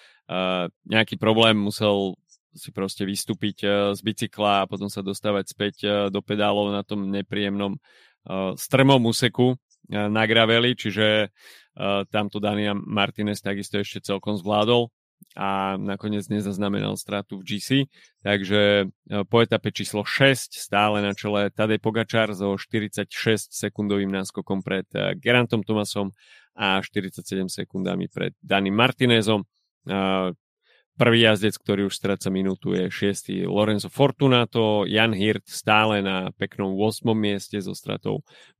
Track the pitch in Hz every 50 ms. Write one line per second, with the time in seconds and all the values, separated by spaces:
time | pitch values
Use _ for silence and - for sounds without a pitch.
0 | - - _ _ _ - 90 92 92 92 92 90 87 87 - _ - - 110 110
1 | 107 - - - 110 110 110 113 113 113 110 104 101 104 - - 110 104 101 101
2 | 98 95 - - _ _ - _ _ _ - - - - - 95 95 95 - -
3 | 101 95 101 - - - 104 - 110 101 - - 104 101 101 101 101 101 101 -
4 | 98 110 104 - 117 - - 107 104 101 101 98 95 - 104 95 101 101 - 104
5 | 95 98 98 - - 107 101 98 95 - - - 104 101 - - 104 104 104 101
6 | 101 98 98 98 - - 107 104 104 104 101 104 104 101 101 101 101 - 113 104
7 | 98 98 101 101 101 - 104 104 101 101 101 101 101 98 98 - _ _ _ _
8 | _ _ _ _ - - 92 95 95 95 92 - - - 139 131 131 139 139 127
9 | 113 117 110 - 127 120 - - 123 127 127 - _ _ _ _ _ - 104 104
10 | 104 104 107 110 110 107 113 113 113 110 117 117 120 123 120 - - 107 92 107
11 | 107 107 107 107 101 98 _ _ - - - - _ _ _ - 95 98 101 98
12 | 95 - - 107 104 101 - 107 104 101 104 104 104 104 101 101 - - 107 101
13 | 101 101 - - 104 104 104 - - 98 101 101 98 - - 101 98 - - 95
14 | - - 98 95 - 104 107 95 85 104 104 104 107 117 120 120 117 117 _ _
15 | _ _ _ _ _ _ _ 98 98 98 98 98 98 95 95 95 101 101 98 -
16 | - 107 104 104 95 - 104 104 95 101 95 95 104 98 101 104 101 101 101 -
17 | - - 101 101 101 - 101 95 92 - 104 98 - - 135 139 135 - _ _
18 | _ _ _ _ - 101 104 101 95 90 104 104 101 104 104 101 95 95 - _
19 | _ - 104 101 98 - 117 117 117 - 113 104 - 104 - - 101 - 104 104
20 | 104 - - - 139 139 131 - - - - - - - 98 101 104 107 104 104
21 | 101 101 98 - - 107 104 101 101 95 - - 107 107 110 104 - 110 107 113
22 | 113 - - 113 110 107 101 90 101 98 98 95 - - - 110 107 104 - 104
23 | 98 - - - - 113 110 101 - - - - 107 101 - - 104 101 101 101
24 | 98 95 98 95 98 - - 101 - - 98 95 - 98 98 95 95 - - 101
25 | 98 95 95 - - 117 123 123 120 - 120 107 98 - 107 107 101 - - 101
26 | 101 95 - _ _ - - - _ _ _ - 104 95 95 95 87 - - 104
27 | 92 92 - 92 - - 98 95 92 92 - 101 95 - - 95 92 92 92 92
28 | 92 - - 95 95 95 - _ - - 98 98 98 95 101 110 120 131 - -
29 | 131 120 117 113 98 110 107 101 95 - _ _ _ _ _ _ - 92 95 98
30 | 95 95 95 95 92 90 85 - _ _ _ _ _ _ _ _ _ _ _ -
31 | - 120 117 117 117 110 107 92 107 104 - - _ - 101 98 101 95 - -
32 | - 98 98 - - 95 95 95 95 95 92 - - 95 95 92 92 90 - -
33 | 101 101 95 - - - 98 92 92 92 98 101 107 107 107 101 - 92 - -
34 | 139 139 - - 143 135 127 120 117 - - 117 110 107 107 104 98 - 104 107
35 | 113 113 101 92 104 107 101 98 - - - - - 107 107 107 110 110 104 101
36 | 98 95 95 92 92 - - - 101 - - - 98 95 95 98 107 113 110 -
37 | - 117 110 110 107 104 101 98 - - 104 104 92 98 98 - - 107 104 98
38 | - 104 101 98 - _ - - - - _